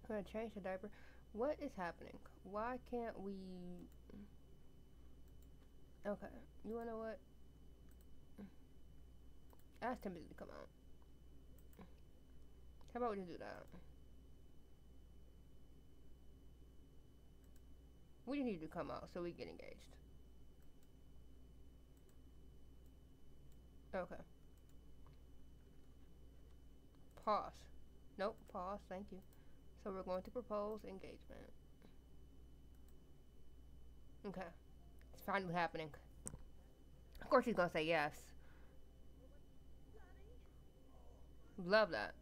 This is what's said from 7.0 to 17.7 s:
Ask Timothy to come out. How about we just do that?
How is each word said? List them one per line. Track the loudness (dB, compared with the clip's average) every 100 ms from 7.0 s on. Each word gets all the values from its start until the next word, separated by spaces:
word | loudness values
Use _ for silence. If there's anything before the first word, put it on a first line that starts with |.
| 0 -2 -6 -12 -10 -10 -12 -12 -12 -12 -10 -10 -8 -8 -8 -8 -10 -10 -10 -8 -10 -10 -10 -10 -10 -10 -10 0
Ask | 2 2
Timothy | 0 -2 -6
to | -6
come | -6
out. | -6 -8 -10 -12 -12 -10 -12 -12 -12 -12 -12 -12 -10 -10 -10 -12 -12 -12 -10 -10 -10 -10 -10 -2
How | 6
about | 6
we | 6
just | 2
do | -2
that? | -2 -4 -6 -8 -8 -10 -10 -12 -12 -12 -10 -12 -12 -12 -12 -12 -12 -12 -12 -12 -12 -10 -10 -12 -12 -10 -8 -8 -10 -12 -12 -12 -12 -12 -12 -12 -12 -12 -12 -12 -10 -10 -10